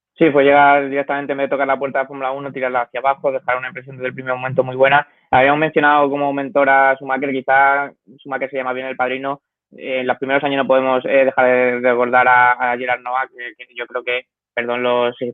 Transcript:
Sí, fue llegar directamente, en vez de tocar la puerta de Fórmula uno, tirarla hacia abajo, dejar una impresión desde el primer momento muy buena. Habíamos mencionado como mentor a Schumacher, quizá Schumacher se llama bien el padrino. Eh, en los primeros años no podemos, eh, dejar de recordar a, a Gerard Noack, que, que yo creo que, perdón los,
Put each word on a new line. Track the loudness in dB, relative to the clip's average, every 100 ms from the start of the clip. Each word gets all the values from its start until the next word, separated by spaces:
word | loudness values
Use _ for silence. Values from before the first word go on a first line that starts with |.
| _ 0
Sí, | 2
fue | 4
llegar | 4 6 6 4 0
directamente, | -4 -4 -6 -6
en | -4
vez | -4
de | -2
tocar | -2
la | -2
puerta | -4 -4
de | -6
Fórmula | -8 -8
uno, | -8 -10
tirarla | -6 -4 -4
hacia | -4 -2
abajo, | -2 0 -4
dejar | -4 -4 -6
una | -6
impresión | -14 -18 -10
desde | -10
el |
primer | -8 -8 -6
momento | -2 -2
muy | -2 0
buena. | 4 4 0 _ _
Habíamos | 4 4 4
mencionado | 2 2 4 4 2
como | 0 -4
mentor | -4 -2 2 4
a | 4 4 0
Schumacher, | -4 -4 -4
quizá | -4 0 2 4 0 -4 -12 _ -20
Schumacher | -12 -8 -6
se | -6
llama | -6
bien | -6 -8
el | -4
padrino. | -4 -4 -6 -8 _ _ _ -16
Eh, | -8 -4
en | -2
los | -4
primeros | -2 -2
años | 0 -2
no | 2
podemos, | 2 2 0 2
eh, | 2 2
dejar | 2 2
de | 2 0 0
recordar | 0 0 2 2 4
a, | 4 4 2 -2
a | -4
Gerard | -4 -6
Noack, | -4 -6 -6 -12 -18 -18
que, | -18
que |
yo | -14 -10
creo | -8
que, | -6 -6 -8 _ _
perdón | -8 -4 -2
los, | 0 0 -2 -4 -10